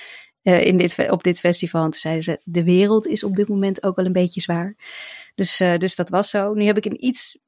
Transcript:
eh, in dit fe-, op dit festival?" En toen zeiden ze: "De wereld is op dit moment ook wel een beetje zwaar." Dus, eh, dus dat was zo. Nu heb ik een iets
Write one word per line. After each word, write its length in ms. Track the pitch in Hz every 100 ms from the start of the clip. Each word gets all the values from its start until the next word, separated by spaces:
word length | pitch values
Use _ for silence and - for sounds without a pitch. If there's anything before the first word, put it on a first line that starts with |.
| - - - _
eh, 240 | - 180 -
in 120 | 185
dit 160 | 175
fe-, 180 | - -
op 120 | 170
dit 160 | 180 175
festival?" 440 | 175 175 170 165
En 60 | 160
toen 100 | -
zeiden 240 | 160 160
ze: 160 | 170 -
"De 200 | - 170
wereld 440 | 170 180 202 220 214
is 160 | 214
op 120 | 208 190
dit 120 | 208
moment 360 | 196 196 190
ook 120 | 196 185
wel 100 | 185
een 60 |
beetje 300 | 180 180 180
zwaar." 340 | - 170 185 214 - - - - - -
Dus, 240 | 185 -
eh, 180 | 185 175
dus 180 | 180 -
dat 140 | 175
was 200 | 185 208
zo. 240 | 208 196
Nu 100 | 214 208
heb 120 | 208
ik 80 | -
een 200 | - 254
iets 320 | 247 - -